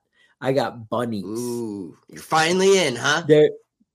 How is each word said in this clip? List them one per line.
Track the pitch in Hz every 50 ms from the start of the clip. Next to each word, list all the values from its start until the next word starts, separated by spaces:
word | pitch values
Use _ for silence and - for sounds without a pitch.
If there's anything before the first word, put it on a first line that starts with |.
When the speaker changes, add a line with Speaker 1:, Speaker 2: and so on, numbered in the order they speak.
| _ _ _ _ _ _ _ _
Speaker 1:
I | 127 131 135
got | 135 120 110 110 120 110 -
bunnies. | 117 117 123 117 110 101 90
Speaker 2:
Ooh, | 98 110 120 123 123 120 120 117 110 101 101 90 78 - _ _ _
you're | - -
finally | - - 170 160 160 165 185 190 190 196 196 190
in, | 170 139 120
huh? | 117 123 139 151 165 170 147
Speaker 1:
There, | 151 151 151 160 - - _ _ _ _ _ _ _